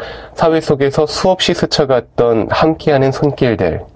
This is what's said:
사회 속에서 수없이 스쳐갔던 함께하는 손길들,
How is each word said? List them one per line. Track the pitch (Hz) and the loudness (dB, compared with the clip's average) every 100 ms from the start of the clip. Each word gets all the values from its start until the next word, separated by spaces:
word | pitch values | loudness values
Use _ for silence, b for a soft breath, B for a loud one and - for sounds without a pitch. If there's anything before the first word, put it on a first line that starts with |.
| B B B | B B B
사회 | - 170 160 | -2 0 2
속에서 | 156 147 139 139 151 | 0 0 0 0 -2
수없이 | - 190 185 - | 0 0 0 0
스쳐갔던 | 170 - - 143 127 113 - 120 113 - | -2 -2 0 2 0 0 0 2 2 0
함께하는 | - 156 160 - 143 135 | 0 0 0 0 2 2
손길들, | 131 147 139 131 101 90 78 - | 0 -2 0 0 0 -2 -4 -8